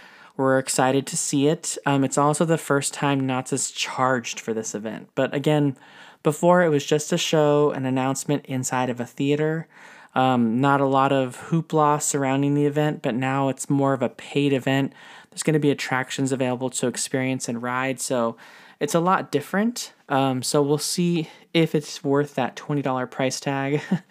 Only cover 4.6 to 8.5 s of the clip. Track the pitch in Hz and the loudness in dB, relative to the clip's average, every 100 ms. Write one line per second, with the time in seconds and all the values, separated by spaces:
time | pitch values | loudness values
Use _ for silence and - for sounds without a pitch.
4.6 | 110 107 110 104 - - 131 143 143 151 | -6 -8 -8 -10 -8 -2 -2 0 2 2
5.6 | 143 131 - - - - 160 147 170 180 | 2 -2 -12 -20 -20 -4 -2 2 4 6
6.6 | 170 147 - 151 - 170 - 160 147 147 | 4 2 2 0 0 -2 2 2 4 4
7.6 | 147 139 131 131 131 135 - 143 - | 2 0 -2 0 0 -2 -2 -4 -4